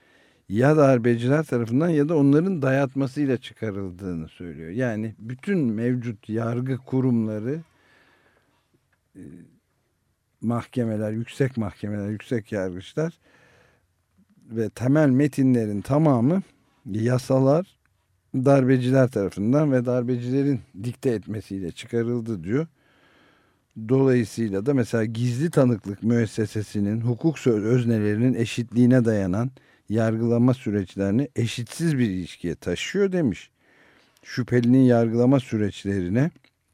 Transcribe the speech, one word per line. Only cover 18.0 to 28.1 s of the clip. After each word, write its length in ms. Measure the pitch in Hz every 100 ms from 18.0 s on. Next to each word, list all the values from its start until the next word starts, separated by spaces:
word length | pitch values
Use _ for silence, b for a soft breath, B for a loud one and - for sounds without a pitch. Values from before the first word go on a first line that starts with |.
| _ _ _ 131
darbeciler 720 | 131 139 127 131 123 135 127
tarafından 640 | 107 95 - 104 139 156
ve 140 | 127 120
darbecilerin 760 | 123 120 123 120 135 139 131 - 90 117
dikte 260 | 117 131
etmesiyle 600 | 110 - 104 - 98 90
çıkarıldı 720 | - - 117 117 120 113 107 80
diyor. 220 | 123 165 b b b b b b b b b b - 110
Dolayısıyla 800 | 135 135 123 110 - 113 98 110
da 80 | 143
mesela 300 | 113 113 110
gizli 460 | 113 123 120 170
tanıklık 520 | 156 127 113 98 101
müessesesinin 1000 | 110 120 113 - 110 107 104 104 101 110
hukuk 380 | 117 117 165 147
sö-, 240 | 131 110 104
öznelerinin 720 | 127 117 113 104